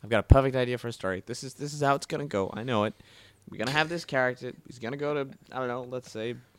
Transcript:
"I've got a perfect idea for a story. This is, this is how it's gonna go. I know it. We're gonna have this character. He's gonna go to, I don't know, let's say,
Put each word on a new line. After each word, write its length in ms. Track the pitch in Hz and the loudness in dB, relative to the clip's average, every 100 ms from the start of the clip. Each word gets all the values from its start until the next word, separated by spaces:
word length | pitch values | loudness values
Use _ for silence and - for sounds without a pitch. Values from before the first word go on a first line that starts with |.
"I've 60 | 107 | 4
got 80 | 110 | 2
a 40 | |
perfect 320 | 98 135 135 131 | 8 8 8 2
idea 220 | 123 123 | 0 -2
for 100 | 120 | -6
a 60 | |
story. 300 | 113 95 92 101 | -6 -4 -4 -6
This 180 | 117 | -10
is, 120 | 135 - | -10 -10
this 180 | 147 | -10
is 80 | 147 | -2
how 140 | 143 139 | 2 2
it's 100 | - | 0
gonna 220 | 151 147 | -6 -2
go. 240 | 104 95 | 0 -2
I 80 | - | -4
know 220 | 95 113 | -2 2
it. 100 | 107 - - - - _ - | 0 -2 -20 -20 -20 _ -18
We're 80 | 104 | -6
gonna 140 | 113 | -2
have 180 | 147 156 | 0 0
this 160 | 170 - | -2 -2
character. 480 | 135 127 123 127 - - | 0 0 -2 -10 -12 -18
He's 100 | 120 | -10
gonna 200 | 113 143 | -8 -4
go 180 | 147 147 | -2 -2
to, 140 | 135 120 - | -4 -10 -12
I 60 | 131 | -6
don't 100 | 127 | -4
know, 140 | 123 | -4
let's 300 | 123 127 123 | -6 -10 -8
say, 240 | 110 113 123 - | -6 -6 -6 -12